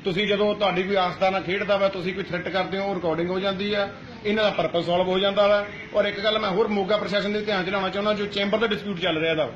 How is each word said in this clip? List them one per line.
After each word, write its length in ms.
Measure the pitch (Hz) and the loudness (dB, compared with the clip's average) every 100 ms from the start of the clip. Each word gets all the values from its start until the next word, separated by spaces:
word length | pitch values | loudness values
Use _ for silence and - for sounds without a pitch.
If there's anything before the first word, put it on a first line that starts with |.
ਤੁਸੀਂ 220 | 196 175 208 | -2 -2 0
ਜਦੋਂ 280 | 202 208 | 2 2
ਤੁਹਾਡੀ 280 | 202 202 175 | 2 0 0
ਕੋਈ 140 | 185 196 | 0 0
ਆਸਥਾ 340 | 180 156 190 | 0 2 2
ਨਾਲ 120 | 190 | 2
ਖੇਡਦਾ 340 | 156 196 202 196 | -2 -4 0 2
ਵਾ, 120 | 196 | 2
ਤੁਸੀਂ 260 | 190 175 | 0 -6
ਕੋਈ 80 | 190 | -6
ਥ੍ਰੈਟ 260 | 190 175 180 | -6 -6 -4
ਕਰਦੇ 300 | 185 175 196 | -2 -2 -2
ਹੋ, 160 | 202 | -2
ਰਿਕਾਰਡਿੰਗ 360 | 185 170 160 175 | -2 -2 0 -2
ਹੋ 100 | 185 | -2
ਜਾਂਦੀ 340 | 196 190 202 | -2 -2 -2
ਆ, 140 | 208 196 - - - | -2 -2 -6 -16 -8
ਇਹਨਾਂ 200 | 208 214 | -2 2
ਦਾ 60 | 208 | 2
ਪਰਪਸ 360 | 190 160 170 165 | 2 0 0 0
ਸੋਲਵ 220 | 175 185 | 0 2
ਹੋ 100 | 185 | 2
ਜਾਂਦਾ 280 | 196 202 202 | 2 4 4
ਵਾ। 200 | 208 202 - - | 4 2 -10 -4
ਔਰ 100 | 208 | 0
ਇੱਕ 160 | 202 196 | 0 0
ਗੱਲ 180 | 214 214 | 0 0
ਮੈਂ 120 | 208 | 0
ਹੋਰ 180 | 180 220 | 2 2
ਮੋਗਾ 280 | 208 185 208 | 2 2 0
ਪ੍ਰਸ਼ਾਸਨ 360 | 196 202 196 | 2 0 0
ਦੇ 80 | 208 | -2
ਧਿਆਨ 240 | 208 196 | 0 -2
'ਚ 40 | 175 | 0
ਲਿਆਉਣਾ 200 | 196 190 | -2 -2
ਚਾਹੁੰਦਾ, 260 | 190 208 | -2 0
ਜੋ 120 | 208 202 | 0 -2
ਚੈਂਬਰ 320 | 202 202 214 | -2 0 2
ਦਾ 80 | 220 | 2
ਡਿਸਪਿਊਟ 340 | 208 208 180 | -2 -4 -2
ਚੱਲ 180 | 180 160 | 0 2
ਰਿਹਾ 120 | 160 | 0
ਇਹਦਾ 220 | 160 135 | 0 -2